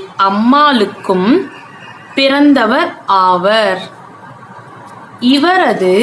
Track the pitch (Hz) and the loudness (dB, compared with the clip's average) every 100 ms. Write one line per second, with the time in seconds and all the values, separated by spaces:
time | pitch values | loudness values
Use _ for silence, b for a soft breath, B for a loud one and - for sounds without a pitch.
0 | - - 196 202 233 285 294 254 196 - | -10 -4 -2 0 0 2 2 0 -2 -4
1 | - 185 190 339 - - - - - - | -4 -2 0 0 -2 -12 -20 -20 -20 -20
2 | - - 269 277 285 277 220 269 349 - | -10 -2 0 2 4 2 2 0 -2 -6
3 | - 196 185 180 185 220 202 185 - - | -2 0 2 0 0 0 0 -4 -10 -20
4 | - - - - - - - - - - | -20 -20 -20 -20 -20 -20 -20 -20 -20 -20
5 | - - 247 285 339 370 302 180 185 190 | -20 -4 -2 0 0 0 0 0 0 2